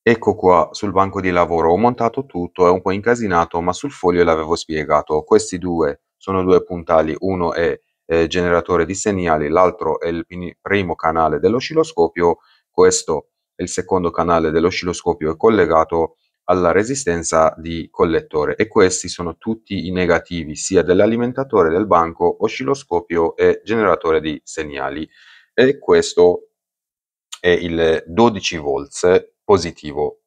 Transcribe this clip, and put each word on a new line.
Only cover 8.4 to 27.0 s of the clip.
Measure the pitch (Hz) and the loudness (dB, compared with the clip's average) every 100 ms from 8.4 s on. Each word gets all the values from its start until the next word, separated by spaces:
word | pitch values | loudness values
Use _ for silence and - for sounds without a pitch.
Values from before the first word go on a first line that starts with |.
| 87 87 82 87 | 2 0 2 0
di | 82 | 0
segnali, | 95 107 95 87 78 76 | -2 -2 -2 0 0 0
l'altro | 82 90 87 80 78 | 2 2 0 -6 -4
è | 85 | -4
il | 85 | -6
pini-, | - 90 87 - | -8 -12 -12 -12
primo | 92 101 90 | -2 -2 -2
canale | 78 82 80 78 73 | -2 -2 0 0 0
dell'oscilloscopio, | 92 120 - 156 156 - 82 85 87 82 _ _ _ | 0 -2 -2 -2 -2 0 -2 2 0 0 _ _ _
questo | - 90 - - 76 _ _ _ | 2 2 2 -4 -6 _ _ _
è | - | -12
il | 90 | -8
secondo | - - 95 85 | -8 -2 -2 -2
canale | 82 85 85 80 | -2 0 0 2
dell'oscilloscopio, | 80 85 - 87 85 87 80 78 | 0 0 -2 -6 -4 -4 -2 -4
è | 80 | 0
collegato | 113 107 82 80 80 82 80 _ _ _ | 2 2 4 2 2 -2 -4 _ _ _
alla | - 92 87 | -2 0 2
resistenza | 85 110 135 - 85 82 82 78 - | 2 -2 -4 -4 -4 -2 2 2 0
di | 82 82 78 | -10 -10 -10
collettore, | - 90 78 - 78 73 | -2 0 0 -2 -4 -4
e | 73 107 | -4 -2
questi | 113 92 - 90 | 2 2 2 -8
sono | - 87 | -10 -10
tutti | 82 113 113 _ 98 85 | -8 -8 -8 _ -8 -4
i | |
negativi | 92 87 85 - 87 76 | -2 0 0 -2 -8 -8
sia | 73 - 92 | -10 -2 0
dell'alimentatore | 85 90 104 117 120 127 135 104 82 | 2 2 2 0 -4 -4 -2 0 2
del | 87 | 0
banco, | 104 90 82 85 87 - | 2 2 0 0 -2 0
oscilloscopio | 113 - 131 139 - 85 - 85 82 | -6 -4 -4 -4 -2 -6 -2 -2 -2
e | - 90 85 | 2 2 2
generatore | - 113 101 82 82 80 | -2 0 2 2 0 -2
di | 78 73 | -2 -8
segnali, | - - 76 69 67 71 - _ - - _ | -12 -10 -10 -8 -8 -8 -12 _ -20 -20 _
e | - 127 143 | 2 2 2
questo | - 87 82 - 87 87 _ _ _ _ _ _ | 2 2 4 4 4 4 _ _ _ _ _ _